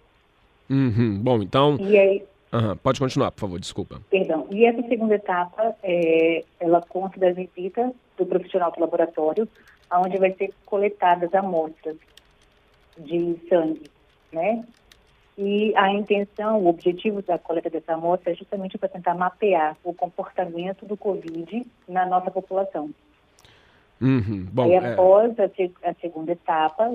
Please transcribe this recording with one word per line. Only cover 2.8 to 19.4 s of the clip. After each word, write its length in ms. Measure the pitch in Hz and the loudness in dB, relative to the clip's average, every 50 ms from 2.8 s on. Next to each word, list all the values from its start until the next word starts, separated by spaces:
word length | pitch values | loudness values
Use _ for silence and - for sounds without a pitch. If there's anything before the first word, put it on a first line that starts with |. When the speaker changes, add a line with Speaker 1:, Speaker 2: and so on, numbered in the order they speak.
| - 131 131 - | 0 0 2 2
Speaker 1:
continuar, 320 | 135 131 - 139 123 90 | 0 0 0 0 0 0
por 80 | - - | -2 -6
favor, 180 | 110 98 87 87 | -8 -6 -6 -8
desculpa. 440 | 92 - - - 90 - - - 117 - | -10 -10 -8 -8 -10 -10 -10 -14 -6 -2
Speaker 2:
Perdão. 360 | 196 190 185 165 160 156 - - | 0 0 0 0 -2 -4 -4 -4
E 160 | 196 208 226 | 2 4 4
essa 200 | 233 233 247 233 | 4 4 0 -2
segunda 280 | - 254 214 226 214 208 | -2 -2 0 2 0 0
etapa, 600 | 202 - - 185 175 180 175 - - 220 226 220 - | 0 0 -2 -2 -2 -2 -4 -2 -2 -2 -2 -2 -4
é, 600 | - 190 175 175 170 165 160 165 165 165 165 160 - _ _ - | -4 -2 0 0 2 4 4 4 4 2 2 -2 -6 _ _ -4
ela 220 | 180 165 175 170 | 2 4 4 2
consta 360 | 170 - - 185 190 190 - 196 | 2 0 -6 -6 -6 -6 -2 0
da 140 | 190 180 | 0 2
visita 580 | 180 180 185 - - 180 180 185 - 233 240 254 254 _ _ _ _ - | 2 0 -8 -10 -10 -10 -8 -6 -4 -2 -2 -2 -4 _ _ _ _ -6
do 80 | 180 | -4
profissional 440 | 175 185 175 175 - - 190 175 165 | -2 -2 -4 -4 -2 -2 -2 -2 -2
do 80 | 165 - | -2 -2
laboratório, 720 | 165 160 170 170 165 165 - 165 156 156 160 214 226 220 _ _ _ - _ _ _ - | -2 -2 0 0 0 0 0 -2 -2 0 0 0 -4 -4 _ _ _ -20 _ _ _ -2
onde 280 | 175 180 185 190 190 190 | 0 0 0 0 0 2
vai 160 | 190 185 190 | 0 0 0
ser 180 | - 196 190 - _ _ | -2 -6 -8 -8 _ _
coletadas 680 | - 214 196 202 208 202 - 190 180 175 175 175 170 185 | -4 -2 0 0 0 0 2 2 2 2 2 0 0 0
amostras 600 | 190 196 190 180 160 160 156 - _ - 160 156 156 _ _ _ - _ _ _ _ _ _ _ _ _ _ _ _ _ _ _ 165 | 0 0 0 -2 -2 -2 -4 -8 _ -12 -12 -12 -12 _ _ _ -20 _ _ _ _ _ _ _ _ _ _ _ _ _ _ _ -18
de 400 | 160 - 170 170 175 175 170 - - - | -10 -6 -4 -2 -2 -2 -4 -4 -2 2
sangue, 420 | 190 170 160 156 156 - - - _ _ _ _ _ _ _ _ | 2 2 2 0 -4 -6 -10 -20 _ _ _ _ _ _ _ _
né? 320 | - 165 170 202 233 226 233 - _ _ _ _ - _ _ _ _ _ _ _ - - | -6 -4 -2 -2 -2 -4 -6 -14 _ _ _ _ -20 _ _ _ _ _ _ _ -10 -6
E 340 | 196 202 202 208 214 220 - | -4 -2 0 0 0 2 2
a 200 | 196 202 190 196 | 2 2 2 2
intenção, 640 | 202 208 - 208 202 202 - - - 208 214 220 214 | 0 0 0 0 -2 -2 -6 -8 -6 -2 0 0 2
o 80 | 185 170 | 4 2
objetivo 540 | 170 170 - 180 175 175 - 220 202 202 | 2 2 0 -2 -2 0 -4 -4 -4 -4
da 160 | 196 - 175 165 | -4 -4 -4 -4
coleta 320 | - - 165 170 - 170 | -2 -4 -4 -4 -4 -4
dessa 240 | 165 156 - - 165 | -8 -8 -6 -4 -6
amostra 380 | 160 165 170 180 185 - 180 | -2 0 -2 -2 0 -2 -4
é 20 | 170 | -6
justamente 420 | - 196 - - 196 190 190 - | -6 -8 -10 -8 -8 -8 -8 -8
para 140 | 208 - 190 | -6 -8 -8
tentar 240 | - 185 175 180 170 | -6 -4 -4 -4 -2
mapear 600 | 175 180 180 - - | 0 -2 -2 -2 -2